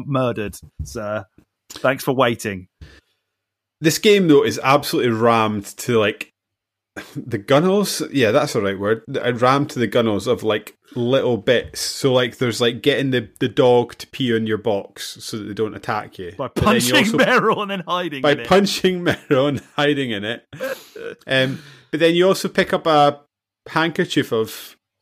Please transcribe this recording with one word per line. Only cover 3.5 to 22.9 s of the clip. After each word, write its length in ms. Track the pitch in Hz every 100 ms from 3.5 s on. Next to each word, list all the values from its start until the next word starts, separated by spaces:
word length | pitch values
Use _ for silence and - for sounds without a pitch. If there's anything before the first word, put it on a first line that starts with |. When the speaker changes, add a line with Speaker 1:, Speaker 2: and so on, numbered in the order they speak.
| _ _ _
Speaker 2:
This 160 | 160 156
game, 300 | 214 202 175
though, 160 | 143
is 160 | 110 110
absolutely 500 | 131 143 139 156 120
rammed 520 | 110 117 113 110 107 101 -
to, 220 | - 117
like, 320 | 104 - - _ _ _ _ _ _ - - -
the 220 | - 113
gunnels. 640 | - 135 180 196 190 - -
Yeah, 200 | 135 110
that's 220 | 131 -
the 80 | 123
right 160 | 98 98
word. 260 | 101 113 - 131
Uh, 180 | 123
rammed 360 | 120 123 139 143
to 80 | 127
the 80 | 113
gunnels 400 | 123 113 101 127
of, 160 | 113
like, 320 | 110 107 - - _ 123
little 420 | 120 135 120 113
bits. 420 | 113 120 - -
So, 320 | - - 139
like, 280 | 127 123 -
there's, 200 | 127 110
like, 220 | 120 123
getting 300 | 139 123 135
the, 180 | 127 107 -
the 80 | 131
dog 480 | 110 127 120 120 -
to 80 | -
pee 280 | - 127 113
on 100 | 110
your 100 | 107
box 600 | 113 101 92 - - -
so 160 | - 117
that 60 | 104
they 80 |
don't 220 | 104 110 104
attack 440 | - 107 104 -
you. 140 | 87 90
Speaker 1:
By 100 | 131
Speaker 2:
But 60 | -
then 200 | 123 220
you 100 | 247
Speaker 1:
punching 40 | 285
Speaker 2:
also 200 | 220 226
Speaker 1:
Meryl 420 | 233 247 220 190
and 100 | 202
then 120 | 196 160
hiding 340 | 175 175 143
Speaker 2:
by 100 | 147
Speaker 1:
in 60 | 143
it. 60 | -
Speaker 2:
punching 540 | 185 196 - 185 180
<laughs> 40 | 175
Meryl 420 | 131 - 131 143
and 140 | 135 - -
hiding 340 | 147 139 131
in 140 | 104 104
it. 200 | 117 _ - 262 - - - - - -
Um, 360 | 131 131 131 - - _
but 100 | 151
then 140 | 165 175
you 120 | 185
also 220 | 185 196
pick 240 | - 185
up 120 | 180
a 360 | 165